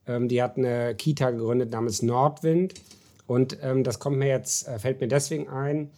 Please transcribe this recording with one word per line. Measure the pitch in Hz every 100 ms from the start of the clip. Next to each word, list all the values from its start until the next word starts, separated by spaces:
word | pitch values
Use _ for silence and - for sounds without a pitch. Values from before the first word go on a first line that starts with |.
| -
Ähm, | 120 123
die | 123
hat | 123 -
eine | 123 120 120 110
Kita | 156 143 131
gegründet | 117 113 123 113
namens | 113 117 107
Nordwind. | 117 123 147 143 160 165 185 - - - - _ -
Und, | 123 131 -
ähm, | 131 131
das | 123 117
kommt | 143 135
mir | 139
jetzt, | 131 135 - -
äh, | 113
fällt | 123 135
mir | 120
deswegen | 139 143 156 139
ein, | 135 139 151 147